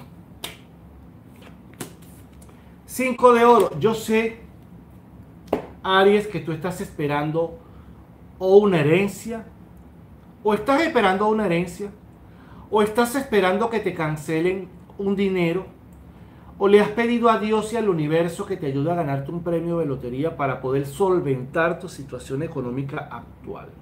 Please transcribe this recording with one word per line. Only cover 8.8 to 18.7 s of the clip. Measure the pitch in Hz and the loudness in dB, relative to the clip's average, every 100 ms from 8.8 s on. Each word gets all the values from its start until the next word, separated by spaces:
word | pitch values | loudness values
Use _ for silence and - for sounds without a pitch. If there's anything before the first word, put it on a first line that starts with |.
herencia, | 143 180 202 - 226 226 - - - - - - - - - - | 4 2 2 -4 -10 -10 -12 -20 -20 -20 -20 -20 -20 -20 -20 -6
o | 208 | -2
estás | 208 277 277 | 0 2 2
esperando | 330 240 196 196 214 | 2 2 2 2 0
una | 214 196 | 0 0
herencia, | 170 180 - 202 - - - - - - - - | 0 -2 -8 -12 -14 -20 -20 -20 -20 -20 -20 -2
o | 214 | 0
estás | 208 240 233 | 2 0 0
esperando | 277 - 208 185 202 226 | -2 0 2 2 0 -2
que | 226 | -2
te | 185 | -4
cancelen | 170 156 151 - 160 175 190 180 - - - | -4 -4 -6 -4 -2 -2 -4 -8 -18 -18 -6
un | 196 | -4
dinero, | 196 196 185 170 180 - - - - - - - - - - | 0 0 0 0 -2 -8 -18 -20 -20 -20 -20 -20 -20 -16 -2
o | 196 | 6
le | 208 | 6
has | 208 | 6
pedido | 233 233 240 233 | 0 0 2 2
a | 214 | 2
Dios | 214 220 214 | 0 -2 -2
y | 233 | -2
al | 208 | 0
universo | 170 147 165 170 170 | 0 0 0 0 -4
que | 202 | -8
te | 185 | -6
ayude | 147 | -4